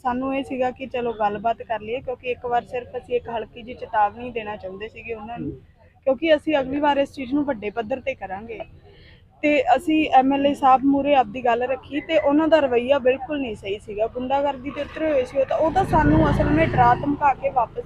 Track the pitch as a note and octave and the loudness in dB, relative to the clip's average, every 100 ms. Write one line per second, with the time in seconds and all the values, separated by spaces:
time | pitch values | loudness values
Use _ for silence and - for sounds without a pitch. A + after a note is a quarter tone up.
0 | B3+ B3 C4+ C4+ C4+ B3+ B3+ B3+ C4 B3 | -4 -4 -2 -4 -4 -2 -2 -4 -8 -4
1 | A#3+ G#3+ G#3+ G#3 A3+ A3+ G3+ A3 G#3+ B3+ | -4 -2 -2 0 -2 -2 -4 -8 -6 -8
2 | B3+ B3 B3+ B3 B3 A#3+ A#3 B3+ B3 B3 | -6 -8 -6 -6 -2 -2 -2 -8 -8 -12
3 | B3 B3 A#3+ A#3 A3 A#3+ A3+ B3+ - A3 | -4 -4 -4 -8 -8 -14 -16 -14 -4 0
4 | G#3 A3 B3 A#3 G#3+ G#3 F#3+ F#3+ A3 A3+ | 0 -2 -10 -8 -10 -10 -12 -12 -14 -14
5 | A3 A3+ G#3+ A#3 D3 C3+ - _ - _ | -12 -12 -10 -10 -10 -12 -18 _ -20 _
6 | - C4 E4 D4+ D#4 D4+ B3+ C#4+ D4 C#4 | -2 0 2 2 2 -2 0 0 2 2
7 | C#4 - B3 C#4+ C#4+ A#3 G#3 A3 A3 C4 | -2 -4 -4 -2 -2 -4 -6 -6 -6 -6
8 | C4 B3+ F#3+ F#3+ A3+ G#3 - - - - | -6 -8 -10 -10 -12 -14 -14 -18 -20 -20
9 | - - _ _ D4+ D4 - C4 D#4 D#4 | -20 -20 _ _ 2 2 4 2 4 2
10 | D4+ C4 C4+ C#4 C#4 C#4+ C4+ C4 C#4 C#4 | 4 4 4 2 2 2 4 6 4 2
11 | C#4 C#4 A3 B3+ A#3+ A#3 B3 B3+ - C#4+ | 4 2 2 -2 0 0 0 -4 -4 -8
12 | - D#4+ C#4+ D4 D#4+ D#4 C#4 A#3+ A#3+ C#4+ | 0 2 4 2 4 4 4 0 2 2
13 | A#3+ C4 - D4 B3+ G#3 G3+ G#3 - G3+ | 2 0 -4 -6 -6 -8 -8 -8 -8 -6
14 | A3+ B3 B3+ C#4 C#4+ C4+ C4+ D4 C#4+ D#4 | -4 -4 -2 0 0 -4 -10 -8 -10 -4
15 | D#4 C#4+ B3+ C#4 C4 - D#4+ F#4 F#4+ E4 | 0 0 0 -2 0 0 2 2 2 4
16 | D4+ D#4 D4+ C#4+ D4 D4 D#4+ - A#3+ B3 | 4 4 4 2 2 2 2 6 6 4
17 | C#4+ C#4+ C#4+ C4 C#4 C4+ A3+ A#3+ | 0 0 0 2 0 0 -2 -4